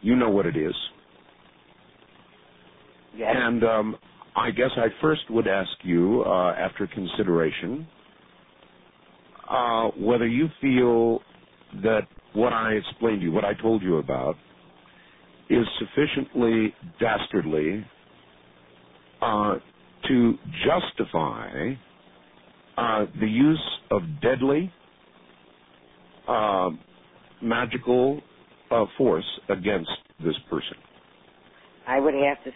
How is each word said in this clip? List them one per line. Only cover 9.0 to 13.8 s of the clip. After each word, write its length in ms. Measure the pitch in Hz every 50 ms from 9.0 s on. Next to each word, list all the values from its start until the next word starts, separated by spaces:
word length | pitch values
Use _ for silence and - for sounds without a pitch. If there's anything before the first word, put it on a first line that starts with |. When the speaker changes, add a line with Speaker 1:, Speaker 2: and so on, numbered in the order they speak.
| _ - - _ _ - - - - -
Speaker 1:
uh, 400 | - 123 123 120 117 113 113 107 - -
whether 280 | 101 113 123 113 120
you 220 | 117 117 131 160 156 - -
feel 600 | 139 135 127 127 123 120 117 117 117 117 113 - - - - - - _ - _ - - 101 98
that 240 | 98 110 110 107 101 - _ - - _
what 200 | - 104 120 120
I 200 | 117 113 110 110
explained 480 | 110 104 87 - - - 113 113 107 98
to 40 | 87
you, 80 | 82
what 120 | 80 - 101
I 100 | 101 104
told 280 | - 110 113 113 104